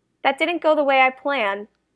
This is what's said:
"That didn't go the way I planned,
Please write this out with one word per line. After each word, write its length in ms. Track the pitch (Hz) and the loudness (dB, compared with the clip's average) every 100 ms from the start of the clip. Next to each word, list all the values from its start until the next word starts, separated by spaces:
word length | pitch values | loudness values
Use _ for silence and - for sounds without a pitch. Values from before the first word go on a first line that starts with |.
| _ _ | _ _
"That 160 | 269 269 | -4 -2
didn't 240 | 320 339 | -4 -2
go 120 | 320 | 0
the 100 | 302 | 0
way 160 | 277 269 | 2 2
I 100 | 262 | 2
planned, 580 | 262 285 269 202 202 208 _ _ | 0 -6 -4 -4 -6 -10 _ _